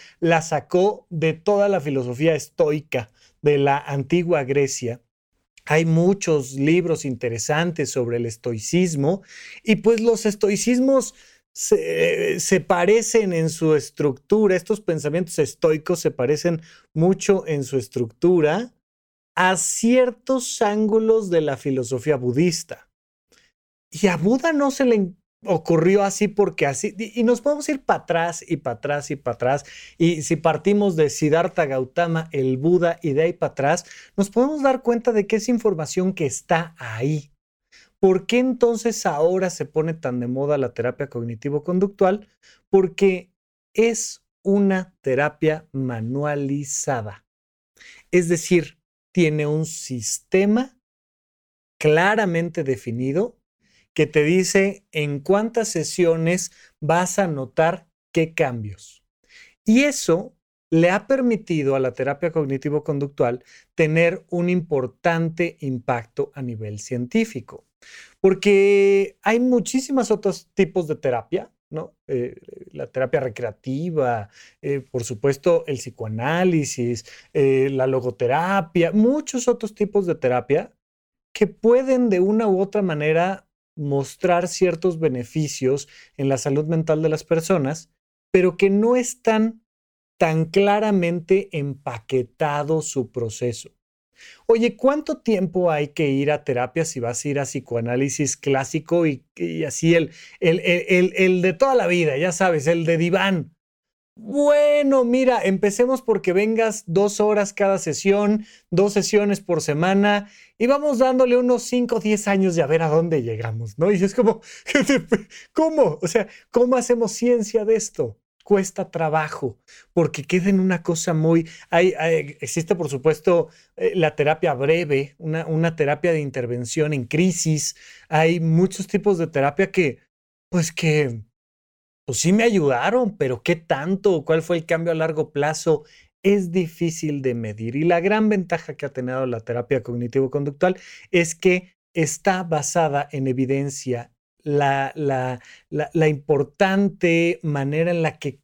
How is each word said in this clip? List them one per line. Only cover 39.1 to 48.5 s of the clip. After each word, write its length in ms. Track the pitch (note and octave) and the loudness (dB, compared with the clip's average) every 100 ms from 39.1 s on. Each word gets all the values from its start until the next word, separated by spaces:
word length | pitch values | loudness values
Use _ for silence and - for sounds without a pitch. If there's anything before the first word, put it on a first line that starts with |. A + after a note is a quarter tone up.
| D3 E3 F#3+ F#3 | 0 2 2 -2
se 160 | - C#3+ | -4 -6
pone 280 | D#3 D#3 | -4 -4
tan 240 | D#3+ C3 B2 | -4 -6 -4
de 100 | A#2+ | -4
moda 300 | C3 C#3+ C#3+ | -4 -2 -2
la 160 | B2+ | -2
terapia 340 | - A#2 B2 C#3 | -4 -6 -6 -8
cognitivo-conductual? 1160 | B2 A#2 A2+ C#3+ D3 D3+ F3+ G3 G3+ F#3 G#3 - _ _ _ _ | -8 -8 -8 -6 -4 -2 -2 -2 0 0 0 -6 _ _ _ _
Porque 600 | G3 F#3 - G3 F#3 - _ _ _ _ | 2 2 2 2 2 -6 _ _ _ _
es 500 | - A3+ A3+ - - _ _ | 0 0 0 -6 -12 _ _
una 540 | G3 G3+ G3 F#3 F3+ _ | 0 2 2 0 -4 _
terapia 640 | C3+ B2+ D3 - D#3 D#3 - | -2 0 -2 -2 -2 -2 -6
manualizada. 1500 | C3+ C3 A2+ A2+ C3+ D3 D3 C#3 C#3+ C#3 - - C#3 G#2 F#2+ _ _ _ _ _ _ - - _ | -8 -6 -6 -6 -4 -4 -4 -4 -4 -6 -8 -4 -6 -6 -14 _ _ _ _ _ _ -20 -20 _
Es 180 | F3+ E3+ | 0 0
decir, 500 | E3+ - | -2 2